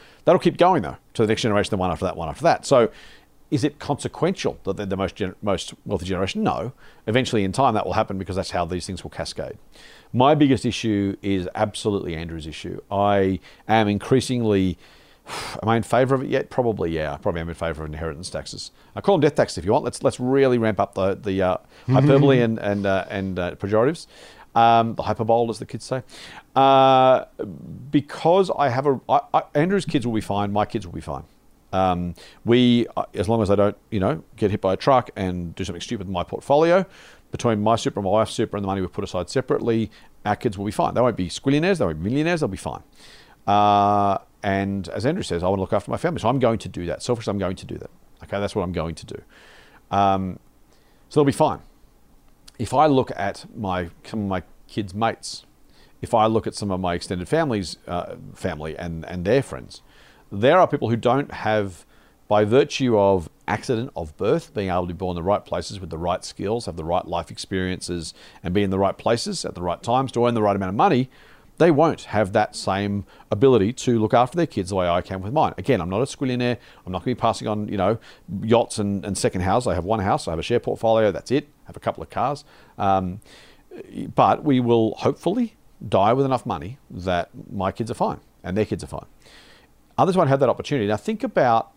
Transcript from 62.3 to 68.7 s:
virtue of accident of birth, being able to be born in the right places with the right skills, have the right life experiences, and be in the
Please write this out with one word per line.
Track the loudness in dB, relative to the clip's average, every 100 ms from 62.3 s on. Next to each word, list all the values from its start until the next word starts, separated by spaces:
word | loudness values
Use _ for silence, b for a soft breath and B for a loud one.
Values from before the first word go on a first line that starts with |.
| 2 4
virtue | 4 2 0 2 4
of | 4 4 0 -10 -6
accident | -6 -2 -4 -4 -8
of | -12 -4
birth, | 0 0 -2
being | -6 -2
able | -2
to | -4
be |
born | -6 -6 -4
in |
the | -2
right | -2
places | -2 -6 -6 -12
with | -12
the | -8
right | -4 -4
skills, | -6 -8 -6 -4 -6
have | -8
the | -4
right | -4 -2
life | -8 -8
experiences, | -12 -6 -4 -4 -6 -6 -8 -8 B B B
and | -2
be | 0
in |
the | 0